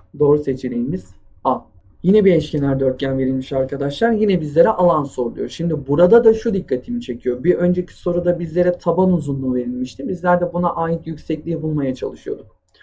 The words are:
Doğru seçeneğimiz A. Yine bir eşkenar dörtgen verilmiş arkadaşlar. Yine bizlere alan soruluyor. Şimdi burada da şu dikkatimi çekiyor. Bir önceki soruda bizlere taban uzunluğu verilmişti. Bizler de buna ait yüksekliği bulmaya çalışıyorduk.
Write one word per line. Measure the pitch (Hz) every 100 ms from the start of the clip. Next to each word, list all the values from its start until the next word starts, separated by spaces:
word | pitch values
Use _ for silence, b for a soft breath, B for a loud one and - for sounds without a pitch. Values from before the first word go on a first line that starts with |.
| _ 147
Doğru | 143 147
seçeneğimiz | 143 131 123 120 127 185 - - - -
A. | 131 123 - - _ _
Yine | 175 214 190
bir |
eşkenar | 160 - 147 139 135
dörtgen | 135 127 135 135
verilmiş | 131 131 131
arkadaşlar. | 135 131 139 139 - 233
Yine | 214 208 175
bizlere | 147 151 214
alan | 214 175 156
soruluyor. | 135 127 117 113 120
Şimdi | - 170 143 135
burada | 143 180 233
da | 226
şu | 220 233
dikkatimi | 190 - 123 - 120
çekiyor. | 127 120 123 123
Bir | 170 -
önceki | 180 180 180
soruda | - 180 170 175 165
bizlere | 160 175 180
taban | 175 175 170 185
uzunluğu | 170 139 135 131 123
verilmişti. | 123 123 - - 262
Bizler | 170 180 175
de | 175
buna | 175 175
ait | 165 165 165 160
yüksekliği | 151 - 151 170 156
bulmaya | 156 151 131 117
çalışıyorduk. | 104 - - - - _ _ b